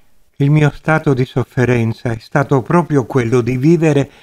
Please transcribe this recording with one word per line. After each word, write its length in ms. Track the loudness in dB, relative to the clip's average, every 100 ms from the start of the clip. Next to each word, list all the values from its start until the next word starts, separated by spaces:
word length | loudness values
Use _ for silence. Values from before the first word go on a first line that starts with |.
| _ -20 _ -4
Il 140 | 0
mio 200 | 2 0
stato 440 | -2 -2 0 0
di 100 | -2
sofferenza 880 | -2 -4 -4 -2 0 0 -2 -4 -8
è 60 | -8
stato 440 | -6 -4 0 -2
proprio 440 | 0 -2 0 -2 -2
quello 340 | -2 0 0
di 160 | 0 0
vivere 540 | 2 2 2 0 -2 -8